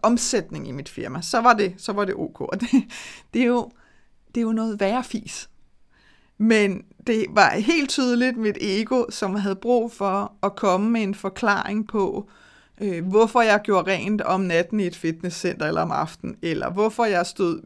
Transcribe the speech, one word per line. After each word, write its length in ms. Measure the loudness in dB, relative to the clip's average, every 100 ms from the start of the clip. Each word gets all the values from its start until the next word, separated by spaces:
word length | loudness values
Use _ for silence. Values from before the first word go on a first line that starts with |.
omsætning 640 | 2 2 2 -2 -2 -10 -10
i 40 |
mit 180 | -10 -12
firma, 320 | -10 -8 -8
så 180 | -2 2
var 140 | 4
det, 200 | 4 2 -4
så 140 | -6
var 140 | -4 -2
det 100 | -4
ok. 260 | -6 -8
Og 200 | -6 -4
det, 80 | 2 2 2 -10 -16 -20 -6
det 80 | 0
er 40 | 0
jo, 260 | 0 -4 -14 _ _ _ _ _ -4
det 60 |
er 40 | -2
jo 60 |
noget 280 | -2 -2 -2
værre 240 | -2 -2
fis. 460 | -4 -10 -10 -14 -16 -20 -20 _ _ _ _ _ _ 0
Men 460 | 4 4 4 0 -10 _ -2
det 180 | 0 2
var 200 | 6 6
helt 400 | 4 2 2 2
tydeligt 480 | 0 2 2 2 0
mit 200 | -2 -2
ego, 420 | -2 -2 0 0 0
som 260 | -4 -4 -2
havde 200 | -2 -2
brug 360 | 0 0 0
for 420 | -4 -2 -2 -4 -4
at 120 | -4 0
komme 340 | 0 2 2
med 140 | 0
en 120 | 0 -4
forklaring 720 | -6 -2 0 0 -2 -4 -2
på, 420 | -2 0 -2 -10 -18 -20 _ _ -8
øh, 260 | -4 -4 2
hvorfor 340 | 4 4 4
jeg 200 | 4 4
gjorde 280 | 4 2 2
rent 300 | -2 0 -2
om 200 | 0 0
natten 380 | 2 2 2 0
i 80 | -2
et 80 | -2
fitnesscenter 680 | -4 -4 -6 -4 -4 -2 -2
eller 140 | -2
om 100 | -2
aftenen, 440 | -2 -4 -6 -12 -8
eller 280 | -6 -4 -4
hvorfor 340 | 0 -2 0 0
jeg 200 | 0 -2
stod 360 | -2 -2 -2